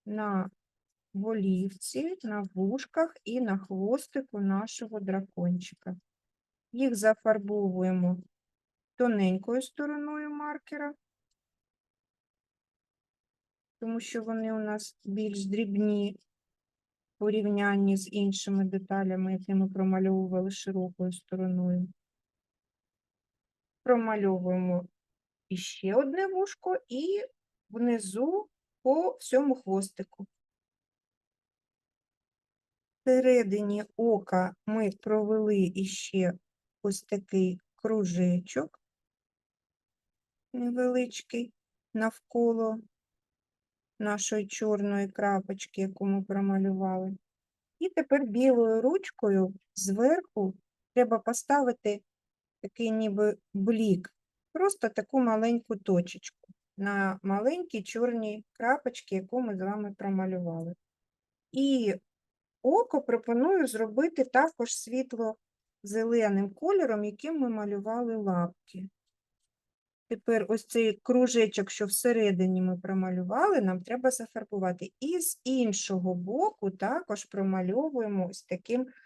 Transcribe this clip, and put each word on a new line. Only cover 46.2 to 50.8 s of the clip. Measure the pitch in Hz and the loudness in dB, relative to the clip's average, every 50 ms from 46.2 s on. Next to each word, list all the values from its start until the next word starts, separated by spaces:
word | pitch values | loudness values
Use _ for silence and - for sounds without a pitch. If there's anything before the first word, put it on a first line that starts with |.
| 190 | -2
промалювали. | - 196 196 196 196 196 190 190 196 190 190 190 190 185 185 185 190 190 - _ _ _ _ _ _ _ _ _ _ _ - | -2 -2 0 0 2 2 2 2 0 0 0 0 -2 -2 -2 -4 -6 -8 -10 _ _ _ _ _ _ _ _ _ _ _ -6
І | 330 370 | -4 -2
тепер | - 330 294 - 269 285 285 | 0 0 2 4 2 2 2
білою | 220 202 233 254 269 254 233 226 226 220 226 | 2 2 4 6 6 6 6 6 4 4 2
ручкою | 220 262 339 392 392 - - - - 208 196 190 185 185 190 - _ _ - | 2 2 2 0 -2 -6 -8 -2 0 2 4 4 2 2 -2 -8 _ _ -10
зверху | - 190 190 190 208 240 277 330 359 359 _ - 214 196 190 190 - _ _ _ _ | -6 -4 -2 0 4 4 4 4 2 0 _ -2 -2 -2 -2 -2 -6 _ _ _ _